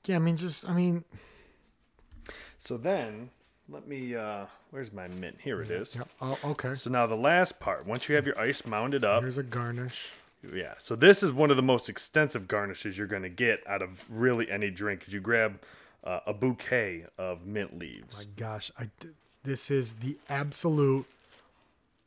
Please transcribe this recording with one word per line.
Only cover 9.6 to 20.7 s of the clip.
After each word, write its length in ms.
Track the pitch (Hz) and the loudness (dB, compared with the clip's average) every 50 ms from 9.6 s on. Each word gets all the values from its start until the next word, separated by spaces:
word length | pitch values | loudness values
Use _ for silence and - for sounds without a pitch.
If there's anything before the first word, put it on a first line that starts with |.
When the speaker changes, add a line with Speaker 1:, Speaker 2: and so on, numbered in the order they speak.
| 120 120 117 120 127 127 - - - - - - - _ _ _ - - - | -2 -2 -4 -4 -6 -6 -8 -10 -12 -14 -16 -18 -20 _ _ _ -14 -10 -8
Speaker 2:
Yeah, 200 | 95 85 64 - - | -6 -6 -8 -10 -10
so 180 | - - 120 | -6 -4 4
this 280 | 113 143 190 196 196 208 | 10 10 10 10 10 8
is 80 | 160 | 2
one 180 | 127 139 156 147 | 4 4 6 6
of 40 | 139 | 6
the 80 | 131 127 | 6 6
most 240 | 131 127 117 - - | 6 4 4 2 -2
extensive 600 | 104 - - - - 156 151 147 - 113 95 92 | -6 -8 -8 0 2 2 2 2 0 -4 -4 -2
garnishes 480 | 107 104 101 98 90 - - 104 92 95 | 0 0 0 -2 -6 -6 -8 -8 -6 -4
you're 100 | 104 92 | -4 -4
gonna 220 | 104 95 95 90 | -4 -4 -6 -6
get 360 | 87 87 123 117 107 - - - | -2 0 2 2 2 2 -2 -4
out 140 | 101 98 | -4 -4
of 220 | 95 92 92 90 - - | -4 -6 -8 -12 -16 -10
really 400 | 113 110 120 127 123 113 110 - | -2 2 4 4 4 4 0 -2
any 180 | 98 101 107 101 | -2 -2 -2 -2
drink, 320 | 92 87 104 104 98 87 - | -2 -4 -4 -4 -4 -4 -6
'cause 80 | - 98 | -8 -8
you 80 | 101 | -6
grab, 400 | 92 110 117 113 110 107 98 - - - - - - - _ _ - | -2 2 2 4 2 2 0 -6 -14 -20 -20 -20 -20 -20 _ _ -8
uh, 160 | - 90 - - | -6 -6 -4 -2
a 80 | 104 104 | -4 -2
bouquet 720 | 101 127 131 123 - - - 127 123 107 98 87 82 82 - - - | 0 0 0 0 -2 -2 0 2 2 2 0 -2 -6 -10 -12 -10 -6
of 280 | 92 92 90 85 85 | -6 -6 -6 -6 -8
mint 320 | 98 104 104 98 - - 87 | -6 -6 -4 -6 -6 -8 -10
leaves. 380 | 87 69 57 50 - - - 104 104 | -12 -12 -12 -14 -16 -16 -16 -14 -14
Speaker 1:
My 60 | 104 101 | -14 -10
gosh, 340 | 101 113 110 110 107 - - - - | -8 -8 -8 -6 -8 -10 -12 -10 -10
I 120 | 120 107 - _ | -10 -10 -10 _
d-, 100 | - 165 160 _ _ _ _ _ - | -20 -20 -20 _ _ _ _ _ -6
this 280 | 135 135 127 - - | -6 -6 -4 -2 0
is 220 | 143 135 123 113 113 | 0 0 0 -2 -6
the 220 | 110 120 131 147 - - - | -6 -6 -6 -6 -8 -8 -6
absolute 760 | 143 139 147 147 - - - 170 | -4 -4 -4 -4 -4 -2 0 2